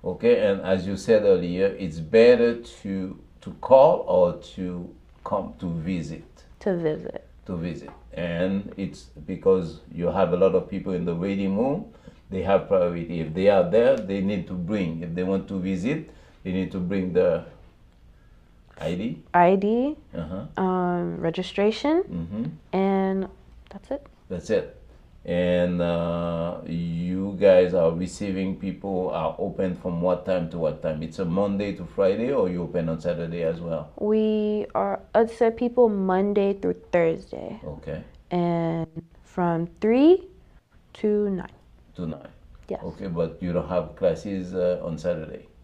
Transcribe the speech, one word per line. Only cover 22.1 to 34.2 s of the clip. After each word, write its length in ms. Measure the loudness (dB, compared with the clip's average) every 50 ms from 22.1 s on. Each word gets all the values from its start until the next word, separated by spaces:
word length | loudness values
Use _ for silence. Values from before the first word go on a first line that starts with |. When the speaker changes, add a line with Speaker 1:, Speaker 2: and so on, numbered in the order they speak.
| -6 -8 -8 -8 -6 -6 -6 -8 -8 -12 -12 _ -2
Speaker 2:
and 520 | 0 2 2 2 2 0 0 -2 -2 -4 -6 -10 -20 -20 -20 -20 -20 -20 -18
that's 200 | -20 -20 -10 -8
it. 160 | -10 -10 -10 -18 -20 _ _ -10
Speaker 1:
That's 220 | -10 -10 -2 0
it. 260 | 0 0 0 -4 -14 -20 -20 -20 -20 -20 -20 -20 -20 -16 -6
And, 560 | -2 0 0 2 2 2 2 2 2 0 0
uh, 800 | 0 0 0 -2 -2 -2 -2 -4 -4 -4 -4 -4 -4 -6 -6 -8 -8
you 680 | -6 -6 -4 -4 -4 -4 -4 -4 -4 -2 -2 -4 -4 -2 4
guys 340 | 6 8 8 8 8 6 4
are 160 | 2 2 2
receiving 680 | 2 0 -6 -6 -6 -8 -6 -4 -4 -2 -4 -4 -4
people, 540 | -6 -6 -8 -8 -6 -8 -4 -4 -2 -2 -2
are 240 | -2 -2 -2 -2 -4 -4
open 360 | -6 -6 -2 -2 -2 -2 -4
from 240 | -4 -6 -6 -4 0
what 220 | 2 0 0 0 0
time 220 | -2 -2 -2 -2 -4
to 80 | -4 -2
what 240 | -2 -2 -2 -2
time? 200 | -6 -6 -4 -4
It's 160 | -8 -10 -6 -6
a 60 | -4
Monday 480 | -2 0 0 0 0 0 -2 -2 -4 -4
to 100 | -8 -12
Friday, 480 | -8 0 2 2 2 2 2 0 0
or 160 | 0 0 0 0
you 140 | -2 -4
open 260 | -6 -4 -4 -2 -2 -2
on 120 | -4 -4
Saturday 420 | -4 -4 -4 -4 -6 -6 -4 -2
as 180 | -2 -2 -2 -4
well? 300 | -6 -6 -6 -6 -8 -10 -10 -6
Speaker 2:
We 680 | -2 0 2 2